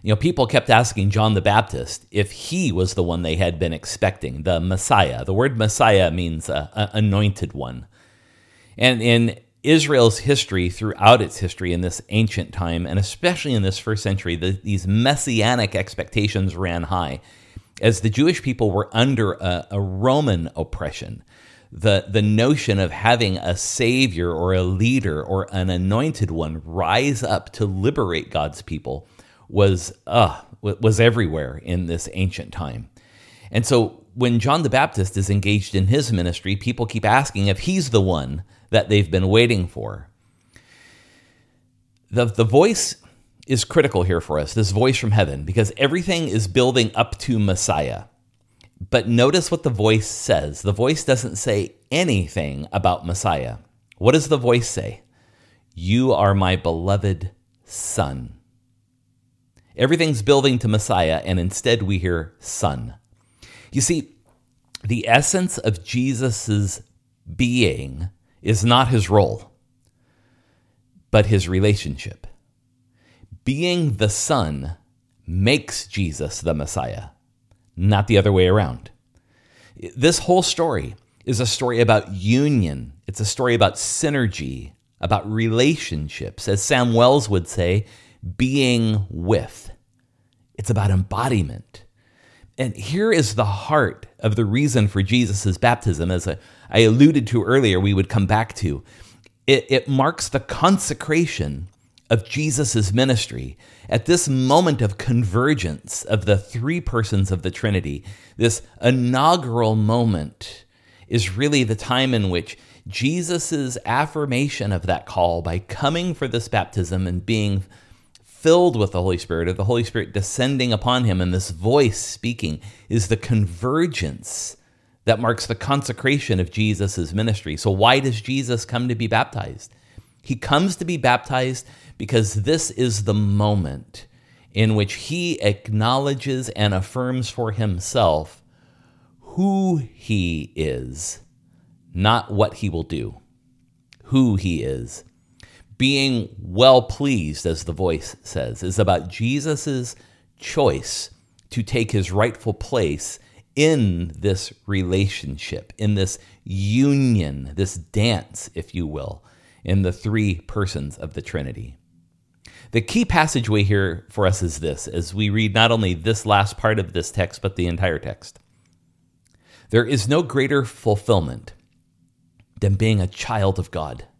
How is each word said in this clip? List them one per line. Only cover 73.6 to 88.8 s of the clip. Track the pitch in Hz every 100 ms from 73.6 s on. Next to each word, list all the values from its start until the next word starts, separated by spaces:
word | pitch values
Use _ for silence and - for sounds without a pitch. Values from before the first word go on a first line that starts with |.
| 175 175 156 107
the | 107
Son | - - 143 80 71 67 87 _ _ _ _ -
makes | 90 104 147 - - -
Jesus | - 90 73 73 -
the | 82
Messiah, | 76 69 - 62 50 - _ _ _ _ _ _ -
not | 95 101 104
the | 101
other | 101
way | 95 90
around. | 104 82 60 - _ _ _ _ _ _ _ - - - -
This | 147 160
whole | - 180
story | 180 - 165 107 90 98 _ _
is | - 117
a | 123
story | - 123 117
about | 113 110 -
union. | 95 98 123 147 135 87 69 - 71 -
It's | 95
a | 107
story | - 127
about | 120 98
synergy, | - - - 156 143 113 - 67 64 71 _ _ _
about | 87 101 104
relationships. | 110 113 113 139 160 - 76 76 - - - -
As | 98
Sam | - 131 120
Wells | 113 123 139 107
would | 98 82
say, | - 87 98 107 - _ _ 90 -
being | 127 139 127 120